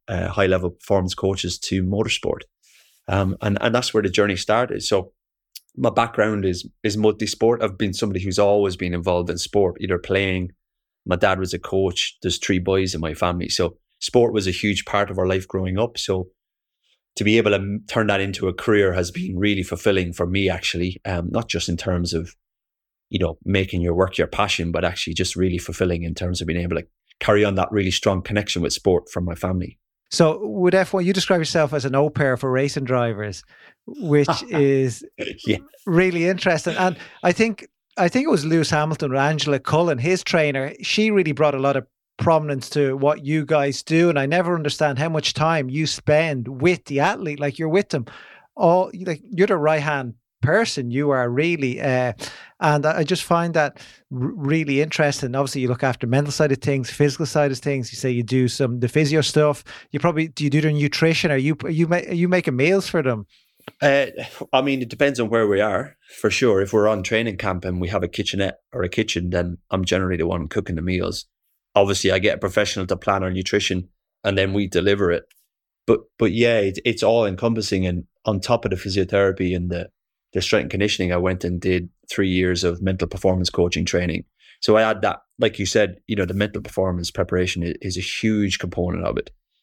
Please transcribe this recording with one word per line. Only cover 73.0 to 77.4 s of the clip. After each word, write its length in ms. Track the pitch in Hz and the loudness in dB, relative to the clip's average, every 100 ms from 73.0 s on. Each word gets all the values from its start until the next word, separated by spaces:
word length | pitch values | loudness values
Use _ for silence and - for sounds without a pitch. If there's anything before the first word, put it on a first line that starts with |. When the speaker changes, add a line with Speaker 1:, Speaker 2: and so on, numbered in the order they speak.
| - 98 | 0 0
Speaker 1:
our 80 | 92 | -2
nutrition 580 | 92 92 101 - 92 90 _ _ _ | -4 -2 -2 0 -4 -6 _ _ _
and 120 | 104 95 | -2 0
then 180 | 98 | 2
we 120 | 101 95 | 0 0
deliver 460 | 87 98 101 90 | 2 2 2 2
it. 120 | 85 - _ _ _ _ _ - | 0 -4 _ _ _ _ _ 0
But, 140 | - - - | 0 0 -2
but 140 | 107 | 0
yeah, 260 | 110 117 113 | 4 2 4
it, 200 | 98 92 | 0 0
it's 180 | 120 107 | -2 0
all 240 | 110 117 104 | 2 4 2
encompassing. 600 | 90 | 0